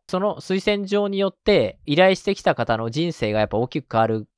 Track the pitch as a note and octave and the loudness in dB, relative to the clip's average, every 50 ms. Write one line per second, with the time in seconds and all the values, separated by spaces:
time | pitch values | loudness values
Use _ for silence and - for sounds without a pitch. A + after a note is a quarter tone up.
0 | _ - - - G3 G#3 - - - - F#3+ G3 - G#3+ G#3 G3+ G3+ F#3+ G3+ G3+ | _ -8 -6 -4 -2 -4 -4 -6 -6 -4 -4 -2 0 0 -2 -2 -2 -2 -2 -2
1 | G#3 G3+ G3 G3 G3 F#3+ - _ - - G#3 E3 A#2 G2 - _ _ - C#3+ D#3+ | 0 -2 -2 -2 -2 -4 -4 _ 0 2 2 4 2 0 -4 _ _ 0 4 4
2 | F#3 F#3+ F#3+ - - - G3 - - F3+ D3 - A#2+ - A#2 A2 A2+ A#2 A2+ D3 | 6 6 4 2 0 -4 -4 -2 0 0 0 0 0 -2 -2 -2 -2 -4 -4 -4
3 | E3+ F3 D#3+ - B2 G#2+ G#2+ G#2+ G#2+ G#2 - G#2+ A#2+ B2 - D#3 - - - A2+ | -4 -4 -4 -4 -2 -2 0 0 0 0 0 -2 -2 -2 -4 -8 -6 -2 0 2
4 | A2+ A2 A2 A2 G#2+ - _ | 2 2 0 -2 -4 -8 _